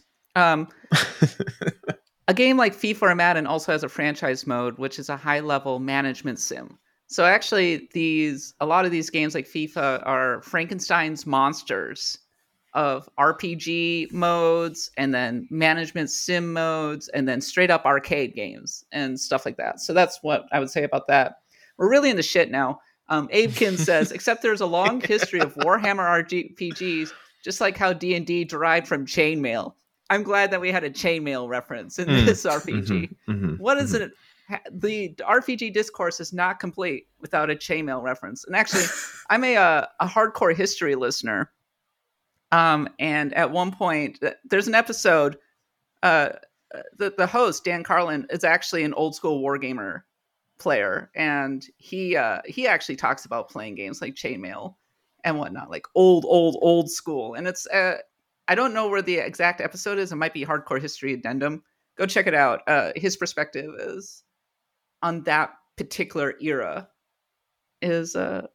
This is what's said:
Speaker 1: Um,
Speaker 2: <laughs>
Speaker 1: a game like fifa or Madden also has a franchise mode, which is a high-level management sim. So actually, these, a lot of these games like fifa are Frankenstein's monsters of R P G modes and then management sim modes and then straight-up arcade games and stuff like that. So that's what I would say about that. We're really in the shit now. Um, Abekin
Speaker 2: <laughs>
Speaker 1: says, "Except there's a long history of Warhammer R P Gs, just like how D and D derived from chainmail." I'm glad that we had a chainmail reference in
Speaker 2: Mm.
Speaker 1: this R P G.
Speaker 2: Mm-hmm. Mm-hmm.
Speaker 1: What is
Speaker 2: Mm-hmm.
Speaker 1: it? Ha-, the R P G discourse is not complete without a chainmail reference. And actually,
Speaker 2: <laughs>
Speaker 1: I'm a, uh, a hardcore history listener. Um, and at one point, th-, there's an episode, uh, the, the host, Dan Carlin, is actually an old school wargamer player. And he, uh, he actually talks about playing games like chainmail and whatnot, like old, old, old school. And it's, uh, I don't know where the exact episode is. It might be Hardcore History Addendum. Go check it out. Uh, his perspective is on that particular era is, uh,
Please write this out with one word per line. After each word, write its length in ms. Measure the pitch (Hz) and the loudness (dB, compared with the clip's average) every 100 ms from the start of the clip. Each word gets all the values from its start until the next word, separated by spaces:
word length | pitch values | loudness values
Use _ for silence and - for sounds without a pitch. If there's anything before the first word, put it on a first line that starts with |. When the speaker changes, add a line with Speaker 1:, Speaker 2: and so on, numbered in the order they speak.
| _ _ _ 180 | _ _ _ 2
Speaker 1:
Um, 340 | 170 156 160 - - | 4 4 -2 -10 0
Speaker 2:
<laughs> 1400 | - - - 139 - - - - - - - _ _ - | 0 0 2 0 0 -8 -4 -6 -6 -8 -10 _ _ 0
Speaker 1:
a 60 | |
game 220 | 190 254 262 | 4 6 6
like 180 | 226 - | 4 2
fifa 260 | 214 214 | -2 2
or 140 | 196 175 | 4 4
Madden 320 | 175 170 143 | 4 4 0
also 240 | 156 156 | -2 0
has 100 | 156 | -2
a 60 | 151 | -2
franchise 580 | - 147 147 151 131 143 | -2 -2 -2 -2 -4 -2
mode, 300 | 123 123 120 | -2 -2 -4
which 200 | 135 139 | -8 -8
is 100 | 139 | -10
a 80 | 139 | -8
high-level 640 | 151 147 151 139 139 127 | -2 -2 0 -2 -2 -4
management 600 | 135 139 139 127 - - | -2 0 0 -4 -8 -6
sim. 380 | - 64 - - _ _ _ | -8 -8 -12 -20 _ _ _
So 140 | - | 2
actually, 640 | 175 202 - 208 175 156 - | 4 4 2 2 2 0 -4
these, 600 | 175 165 156 151 139 - - | -2 0 0 0 -2 -10 -6
a 60 | 147 | 0
lot 200 | 175 185 | 2 2
of 60 | |
these 180 | 170 156 | 0 -2
games 240 | 160 151 | -2 -2
like 140 | 156 131 | -2 -6
fifa 580 | 165 151 - 139 131 - | -6 -6 -2 -2 -2 0
are 360 | 131 131 117 | 0 0 -2
Frankenstein's 840 | - 175 170 190 - 170 160 156 - | -4 -4 -4 -6 0 0 0 -4 -2
monsters 920 | 135 139 147 - 98 69 - - - _ _ _ _ _ | 2 2 0 -6 -6 -6 -6 -8 -8 _ _ _ _ _
of 360 | - 147 131 143 - | -2 0 -2 -6 2
R 160 | 143 | 2
P 220 | 160 180 170 | 2 -4 -6
G 520 | 165 170 170 170 160 | -4 -2 0 -2 -4
modes 800 | 175 175 170 165 170 170 160 - - | -2 0 4 4 4 0 -6 -10 -4
and 180 | 139 127 | -2 0
then 320 | 123 120 - | -2 -4 -6
management 640 | 160 160 160 160 170 143 | 0 2 2 -2 -6 -4
sim 400 | - - 175 170 | -4 -2 -2 -2
modes 560 | 165 165 160 151 151 - | -2 -2 -2 -4 -6 -8
and 180 | 143 131 | -2 -2
then 120 | 123 | -2
straight-up 460 | - - 180 165 135 | -2 2 4 4 4
arcade 500 | 139 - 156 123 110 | 2 2 -2 -2 -4
games 480 | 101 - - - _ | -10 -10 -16 -16 _
and 260 | 139 135 131 | -6 -6 -6
stuff 280 | - 131 - | -2 -2 -2
like 100 | 120 | -6
that. 240 | 113 - | -6 -6
So 140 | - | 0
that's 260 | 165 175 - | 2 2 0
what 260 | 156 147 - | -2 -2 0
I 80 | 147 | -2
would 100 | 135 | -2
say 140 | 170 | -2
about 240 | 147 139 - | -2 -2 4
that. 300 | 139 127 - _ _ _ - | 4 4 -2 _ _ _ 0
We're 120 | 185 | 4
really 200 | 269 285 | 6 6
in 80 | 202 | 2
the 60 | |
shit 280 | 156 180 165 | 2 2 2
now. 300 | 131 131 139 _ _ _ | 2 -2 -4 _ _ _
Um, 220 | 156 147 | -2 2
Abekin 480 | 208 226 - 214 185 | 2 2 2 0 2
Speaker 2:
<laughs> 0 | |
Speaker 1:
says, 340 | 160 160 - | 2 4 2
"Except 300 | 170 - 170 | -2 -2 0
there's 180 | 226 208 | 0 0
a 60 | 185 | 0
long 340 | 170 202 247 | 2 2 0
history 400 | 226 214 185 175 | 0 0 0 0
of 160 | - - | -2 0
Warhammer 440 | 160 214 208 196 | 2 2 2 0
R 220 | 175 170 165 | 2 2 0
P 460 | 180 - - 175 | -4 -6 -8 -8
Gs, 420 | 160 185 160 156 - - _ | -6 -4 -4 -4 -10 -20 _
just 200 | - 185 | -10 -2
like 160 | 202 185 | -2 2
how 160 | 190 | 0
D 220 | 180 180 175 | 2 0 -2
and 120 | 160 | 0
D 160 | 175 | -2
derived 420 | 165 156 165 170 165 | -2 -2 2 2 2
from 200 | 147 135 | -4 -2
chainmail." 720 | - 156 156 135 113 82 - _ _ _ | 2 2 2 -2 -2 -6 -10 _ _ _
I'm 140 | 196 | 0
glad 280 | 196 202 196 | 2 2 2
that 80 | 190 | 2
we 140 | 180 | 0
had 100 | 185 | 0
a 60 | 151 | -2
chainmail 580 | 135 185 165 147 131 123 | -2 0 0 -2 -4 -4
reference 520 | 123 - 120 98 - | -6 -6 -10 -10 -6
in 100 | 170 | 2
Speaker 2:
Mm. 160 | 135 113 | 6 6
Speaker 1:
this 200 | 202 180 | 4 2
R 140 | 151 | -2
P 220 | - 107 | -2 -4
G. 120 | 98 95 85 - - | 0 -2 -2 -8 -6
Speaker 2:
Mm-hmm. 20 | |
Mm-hmm. 240 | 104 95 80 | -2 -2 -2
Speaker 1:
What 140 | 214 277 | 0 2
is 160 | 262 | 2
Speaker 2:
Mm-hmm. 100 | 214 | -2
Speaker 1:
it? 80 | 190 - _ _ _ | -4 -10 _ _ _
Ha-, 100 | 202 - | -12 -12
the 420 | 180 208 214 185 160 - | -4 -2 -2 -6 -8 0
R 160 | 233 | 2
P 140 | 254 240 | 2 -4
G 120 | 226 | -4
discourse 500 | 202 214 - 175 165 | -2 -4 -2 -4 -4
is 100 | 165 | -8
not 280 | 180 180 190 | -2 -2 -2
complete 480 | 185 170 180 135 - _ | -8 -4 -4 -4 -10 _
without 300 | 156 170 151 | -4 0 0
a 60 | 151 | -2
chainmail 460 | - 160 151 131 | -4 -4 -2 -4
reference. 420 | 123 127 95 123 - | -4 -6 -8 -14 -4
And 100 | 185 | -2
actually, 300 | 214 190 170 - - | 0 0 -2 -4 -10
Speaker 2:
<laughs> 220 | - - | -14 0
Speaker 1:
I'm 140 | 220 | 0
a, 140 | 254 233 | 4 4
uh, 280 | 180 156 - - | 6 4 2 -2
a 60 | 175 | 0
hardcore 480 | 220 220 220 185 165 | 2 2 2 2 2
history 400 | 196 - 165 135 | 0 0 0 0
listener. 560 | 123 - 117 104 131 _ _ _ _ _ _ _ _ _ _ | 0 -2 -4 -4 -4 _ _ _ _ _ _ _ _ _ _
Um, 340 | 170 165 151 143 - | 4 6 4 0 -4
and 360 | 156 151 147 | -2 0 0
at 180 | - 151 | 0 0
one 200 | 160 180 | 0 -2
point, 500 | 190 185 156 139 - | -2 -2 0 -4 -4
th-, 140 | 147 - - | -6 -6 0
there's 200 | 190 170 | 0 4
an 60 | 220 | 2
episode, 640 | 233 226 202 165 143 147 _ _ _ _ _ _ | 2 0 4 4 4 0 _ _ _ _ _ _
uh, 280 | 180 160 143 - - _ _ - - _ | 2 4 2 -4 -18 _ _ -18 -18 _
the, 160 | 202 196 | -4 0
the 100 | 185 | 0
host, 380 | 240 233 - - | 2 2 0 -4
Dan 180 | 175 | -4
Carlin, 420 | 170 175 175 151 135 | 0 0 2 -2 -4
is 160 | 170 165 | -2 2
actually 380 | 170 - 175 151 | 2 0 -2 -2
an 80 | |
old 220 | - 156 147 | 0 -2 -2
school 280 | 165 147 | -2 0
wargamer 600 | 135 139 135 127 98 82 - _ _ _ _ _ | -2 -2 -4 -8 -8 -10 -14 _ _ _ _ _
player. 540 | 180 131 101 107 - | 0 2 2 -2 -6
And 520 | - 156 143 135 135 - _ | -4 -2 -2 -2 -6 -10 _
he, 400 | - 185 185 160 | -12 -6 -2 0
uh, 240 | 117 95 - | 0 -2 -6
he 200 | - 254 | -4 0
actually 280 | 180 - 135 | 0 -2 -2
talks 300 | - 135 - | 0 -2 -4
about 240 | 117 107 | -6 -6
playing 260 | - 110 101 | -10 -12 -10
games 260 | 98 95 | -12 -10
like 140 | - - | -12 -8
chainmail 600 | - 113 92 95 - - _ _ _ _ 170 | -8 -8 -10 -12 -14 -16 _ _ _ _ -4
and 120 | 151 | -2
whatnot, 320 | 143 - - | -4 -10 -10
like 180 | 85 - | -12 -2
old, 300 | - 185 175 143 | 6 8 8 6
old, 320 | 175 165 143 | 6 6 4
old 280 | 170 170 165 | 4 4 2
school. 440 | - - 143 113 | -6 -6 -6 -6
And 160 | 117 180 | -6 -8
it's, 180 | 180 - | -8 -2
uh, 300 | 196 185 - - _ _ _ - | 0 0 -2 -8 _ _ _ 0
I 80 | 190 | 0
don't 180 | 254 | 2
know 140 | 220 214 | 0 0
where 140 | 196 | -2
the 160 | 185 175 | 0 -2
exact 420 | 139 - 175 175 | -2 0 -2 0
episode 380 | 170 185 208 202 | -6 -6 -6 -4
is. 140 | 190 | -4
It 20 | 156 | -4
might 180 | 160 | -6
be 120 | 160 143 | -4 -4
Hardcore 360 | 151 147 135 | -4 -2 -6
History 300 | 143 - 135 | -6 -8 -6
Addendum. 520 | 127 113 131 143 156 - _ _ - | -6 -4 -4 -4 -6 -14 _ _ -6
Go 80 | 190 | -2
check 220 | 202 190 | 0 2
it 60 | |
out. 280 | 156 135 117 - | 4 4 2 2
Uh, 280 | 147 90 69 | 2 2 -2
his 220 | 185 - | -4 -2
perspective 560 | 175 - 151 - 151 - | -6 -4 -6 -6 -10 -10
is 460 | - 190 190 - _ _ _ _ _ _ _ _ | -10 -10 -14 -20 _ _ _ _ _ _ _ _
on 200 | 170 170 | -4 -4
that 280 | 156 151 156 - _ - | 0 2 0 -4 _ -12
particular 580 | - - 170 - 143 - | -12 -6 -6 -2 -4 -2
era 460 | 156 135 95 76 185 _ _ _ _ _ _ _ _ _ | -4 -2 -2 -6 -10 _ _ _ _ _ _ _ _ _
is, 340 | 180 170 165 180 | -2 -2 -2 -4
uh, 320 | - - - | -4 -4 -8